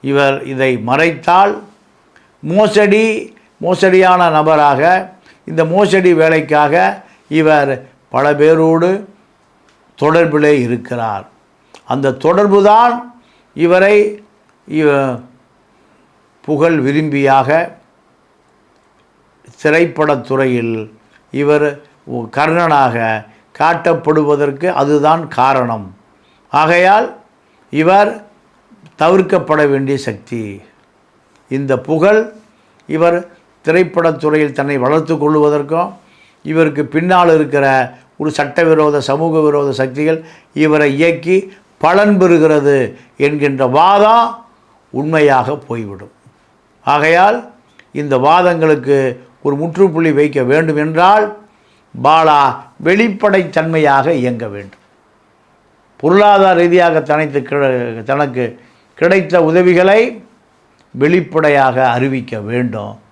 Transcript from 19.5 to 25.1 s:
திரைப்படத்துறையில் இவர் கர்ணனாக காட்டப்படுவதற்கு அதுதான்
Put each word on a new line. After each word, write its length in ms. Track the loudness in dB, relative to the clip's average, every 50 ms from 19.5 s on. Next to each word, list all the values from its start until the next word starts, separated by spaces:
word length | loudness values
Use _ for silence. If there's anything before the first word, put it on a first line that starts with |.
| _ _ -2
திரைப்படத்துறையில் 1300 | 0 2 2 0 0 0 -4 -2 -2 -2 -4 -4 -6 -4 -2 -2 -2 -2 -2 -4 -4 -6 -8 -10 -12 -18 _ _ _ _ _ _ _
இவர் 500 | -8 -4 -2 0 0 0 0 -2 -4 -8 -18 _ _ _ _ -12
கர்ணனாக 1120 | -12 -10 -10 -8 -4 -2 -2 0 0 0 0 2 2 2 2 0 0 -2 -2 -2 -4 -6 -8 -14 _ _ _ _ _ -2
காட்டப்படுவதற்கு 1080 | -2 -2 0 0 -2 -2 -2 -2 0 0 0 0 2 0 0 0 0 -4 -4 -4 -6
அதுதான் 640 | -4 -2 -2 -2 0 0 0 2 2